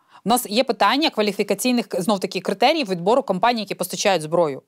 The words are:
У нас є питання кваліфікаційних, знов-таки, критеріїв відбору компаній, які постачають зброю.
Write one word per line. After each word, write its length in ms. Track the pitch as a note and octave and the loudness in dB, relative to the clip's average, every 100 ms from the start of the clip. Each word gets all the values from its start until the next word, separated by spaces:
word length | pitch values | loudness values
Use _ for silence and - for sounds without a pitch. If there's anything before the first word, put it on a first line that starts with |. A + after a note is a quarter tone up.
| _ - F#3+ | _ -8 0
У 40 | |
нас 160 | A#3+ G3 | 0 2
є 140 | G#3+ | -2
питання 460 | B3+ - G3+ C4 D#4+ | 0 2 2 2 0
кваліфікаційних, 760 | - G#3 G3 G3+ G3 B3+ B3 - | 0 -2 -2 -2 -2 0 0 -2
знов-таки, 480 | - F#3+ G3 F#3 F#3+ | -4 -2 -2 -2 -4
критеріїв 480 | - G3 B3+ D#4+ G#3 | -4 2 2 2 -2
відбору 340 | E3+ F3+ C4 | -2 2 2
компаній, 360 | B3+ F#3 A#3 A#3+ | 2 0 0 0
які 160 | G3 - | -6 -6
постачають 460 | F3 - G#3 F3+ | -6 -2 0 0
зброю. 400 | D3+ E3+ D#3 C3+ | 0 0 0 -4